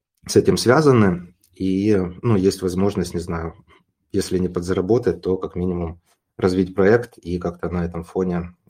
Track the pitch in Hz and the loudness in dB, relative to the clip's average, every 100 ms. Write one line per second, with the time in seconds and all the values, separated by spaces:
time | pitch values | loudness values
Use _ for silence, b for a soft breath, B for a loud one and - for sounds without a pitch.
0 | _ _ - 110 - 92 110 139 147 120 | _ _ -2 2 2 2 4 4 6 4
1 | 98 90 - _ _ - 95 95 104 101 | 4 0 -8 _ _ -6 -4 0 2 0
2 | 90 87 120 101 95 - 92 90 101 98 | -2 -4 0 2 2 0 -2 0 0 0
3 | 85 85 85 82 82 - _ b _ _ | -4 -6 -6 -6 -8 -12 _ b _ _
4 | _ 98 - 92 90 90 87 92 90 117 | _ -4 -2 0 -2 -2 -2 -2 2 2
5 | 107 82 92 92 - 90 92 87 82 87 | 2 -2 -2 -4 -4 -6 -4 -4 -6 -10
6 | _ _ _ - 95 92 87 101 95 117 | _ _ _ -2 0 2 0 2 4 4
7 | - - 85 87 87 - 85 90 85 87 | 0 -14 -8 -6 -6 -8 -6 -4 -4 -8
8 | - 95 90 87 85 - | -8 -4 -2 -4 -8 -14